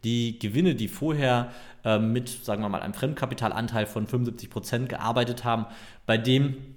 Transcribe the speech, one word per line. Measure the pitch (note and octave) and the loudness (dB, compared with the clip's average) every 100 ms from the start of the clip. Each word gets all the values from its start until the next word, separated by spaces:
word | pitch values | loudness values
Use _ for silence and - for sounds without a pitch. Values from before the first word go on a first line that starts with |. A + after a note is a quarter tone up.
die | A2+ A#2+ A#2 A2+ | 2 2 0 0
Gewinne, | G#2+ A2 F3+ B2 | -2 2 4 2
die | G#2+ | -2
vorher, | - D3+ D3+ C3+ B2 A#2+ - - - | -2 -2 2 4 2 0 -8 -18 -6
ähm, | A2+ G#2+ A2 | 2 4 4
mit, | A#2+ A#2+ - - | 2 -2 -8 -4
sagen | G#2 | -2
wir | G#2+ | 0
mal, | G2+ | -2
einem | - | -4
Fremdkapitalanteil | - C3+ D3+ B2+ A#2+ A2+ - A#2 A2+ G#2+ | -2 -2 -2 -4 -2 -2 -2 -2 0 0
von | - G#2+ | -2 -2
fünfundsiebzig | B2+ B2 - A2 | 0 0 -4 -8
Prozent | - - A#2+ B2 | -8 -4 -2 -2
gearbeitet | - A2 A#2+ A#2+ A#2+ | -4 0 2 2 0
haben, | A#2+ A2+ G#2+ - - - - | 0 0 -2 -8 -18 -18 0
bei | A2+ | 2
dem | A#2 C3 C#3+ C3+ - | 6 6 4 0 -10